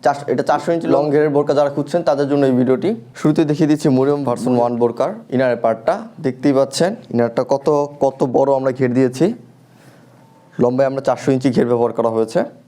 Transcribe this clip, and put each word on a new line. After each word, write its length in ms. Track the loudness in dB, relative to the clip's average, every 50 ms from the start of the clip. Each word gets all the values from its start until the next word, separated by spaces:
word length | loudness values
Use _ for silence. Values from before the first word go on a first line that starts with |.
| 0
চার-, 280 | 0 -2 -2 -4 -4 -2
এটা 100 | -2 0
চারশো 300 | 0 -2 -2 0 -2 -2
ইঞ্চি 140 | -2 0
লং 240 | 0 0 2 2 2
ঘেরের 200 | 2 2 2 2
বোরকা 240 | 2 0 0 0 0
যারা 160 | 0 0 0
খুঁজছেন 320 | -2 -4 -6 -2 -4 -2 0
তাদের 260 | 0 0 0 0 0
জন্য 180 | 2 2 2
এই 60 | 2 4
ভিডিওটি। 380 | 2 2 2 0 0 0 -4 -4 -4 -10 -18 -20
শুরুতে 300 | -2 0 0 2 2 2
দেখিয়ে 240 | 0 2 0 2 2
দিচ্ছি 200 | 2 2 2 2
মরিয়ম 360 | 2 2 2 2 0 0 0
ভার্সন 340 | -4 -4 -2 -2 0 2 2
ওয়ান 180 | 2 0 0
বোরকার 340 | 0 0 0 0 -2 -4 -4 -4 -10 -12 -4
ইনারের 260 | -2 0 2 2 0
পার্টটা। 380 | 0 0 -2 -2 0 -2 -2 -2 -2 -6 -14 -16 -6 -6
দেখতেই 300 | -6 -6 0 0 2 2
পাচ্ছেন 420 | 2 2 0 0 -2 -2 -2 -2 -6 -12 -6
ইনারটা 340 | 0 0 0 0 0 -4 -2 0
কত, 400 | -2 -2 0 0 0 0 0 -2 -4 -2
কত 240 | -2 -2 0 0 -4
বড় 300 | 0 2 0 2 2 2
আমরা 140 | 0 0 -2 -2 0
ঘের 160 | -2 0 2
দিয়েছি। 400 | 2 0 0 2 0 -2 -2 -2 -6 -14 -20 -20 _ _ _ _ -20 -20 -20 -20 -20 -20 -20 -20 -20 -20 _ _ -20 _ -20 -4 0
লম্বায় 300 | 0 0 2 2 0 0
আমরা 100 | 0 -2
চারশো 300 | -2 -2 -2 -2 0 0
ইঞ্চি 200 | 0 2 0 0
ঘের 160 | 0 2 0
ব্যবহার 260 | 2 2 2 2 0 0
করা 180 | 0 -2 0 0
হয়েছে। 240 | 0 -2 0 0 -4 -4 -4 -8 -20 _